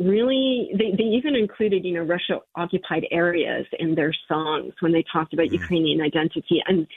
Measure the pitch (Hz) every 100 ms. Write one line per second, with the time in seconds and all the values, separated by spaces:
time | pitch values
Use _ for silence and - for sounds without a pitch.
0 | 180 208 247 262 262 254 202 202 220 190
1 | 220 226 294 262 208 - 214 190 180 170
2 | 165 175 - 180 - - 170 185 - 165
3 | - 170 175 175 - - - - 165 160
4 | 156 160 - 156 156 151 123 - 165 165
5 | 165 165 160 151 165 180 - 170 156 151
6 | 151 160 160 165 - 170 - 185 156